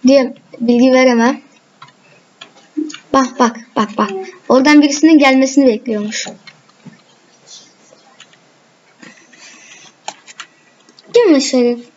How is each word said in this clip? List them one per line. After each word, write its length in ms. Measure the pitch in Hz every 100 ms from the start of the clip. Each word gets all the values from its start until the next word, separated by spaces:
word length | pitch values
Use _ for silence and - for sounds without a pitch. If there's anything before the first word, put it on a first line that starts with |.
| 254
Diye 260 | 277 254 - _ -
bilgi 320 | 233 240 262
veremem. 480 | 254 262 240 233 285 _ _ _ _ - _ _ _ _ _ - _ _ - - - _
Bak, 260 | 269 247 -
bak, 180 | 240 - - -
bak, 120 | 208 -
bak. 120 | 214 381 - - _
Oradan 340 | 247 269 302
birisinin 360 | 294 285 320 320
gelmesini 480 | 269 262 269 277 269
bekliyormuş. 600 | 220 - 214 208 - - - - _ _ _ - _ _ _ _ _ _ - - _ _ _ 807 _ - _ _ _ _ _ _ _ - _ _ _ - - - - - _ - - _ - - _ _ _ _ _ _
Değil 120 | 466 440
mi 160 | 285
Şerif? 360 | 269 254 240 240 240